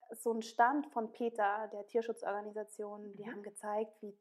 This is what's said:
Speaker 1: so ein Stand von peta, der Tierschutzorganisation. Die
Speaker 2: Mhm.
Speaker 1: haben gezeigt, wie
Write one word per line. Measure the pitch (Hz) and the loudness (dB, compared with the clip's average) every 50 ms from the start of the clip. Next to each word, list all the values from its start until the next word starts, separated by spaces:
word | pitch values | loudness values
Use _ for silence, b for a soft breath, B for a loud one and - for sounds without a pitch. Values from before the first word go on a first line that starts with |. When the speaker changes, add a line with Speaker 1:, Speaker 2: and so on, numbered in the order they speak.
| - - 233 | -16 -14 -14
Speaker 1:
so | - - 240 226 | -2 0 0 0
ein | 226 220 | 0 -2
Stand | - - - 240 240 277 302 285 - | -2 4 6 8 8 8 4 0 0
von | - 233 226 220 - | -2 -2 -2 -2 -2
peta, | - 247 233 233 220 208 202 202 214 220 208 | 0 0 0 2 2 2 2 2 2 -2 -4
der | 214 208 202 | -6 -8 -10
Tierschutzorganisation. | 202 - 233 226 233 220 226 - - 202 208 208 214 208 214 214 208 - - 214 208 208 208 208 208 202 | 0 0 2 2 2 -2 -2 -2 -2 -2 -2 -2 -4 -4 -6 -6 -6 -8 -8 -8 -8 -8 -10 -10 -12 -12
Die | 208 202 | -10 -8
Speaker 2:
Mhm. | 220 247 | -8 -8
Speaker 1:
haben | 208 208 | -8 -10
gezeigt, | 208 208 - - 208 208 214 220 220 220 - - | -10 -12 -8 -6 -2 0 0 0 -2 -4 -8 -12
wie | 208 202 - | -12 -12 -14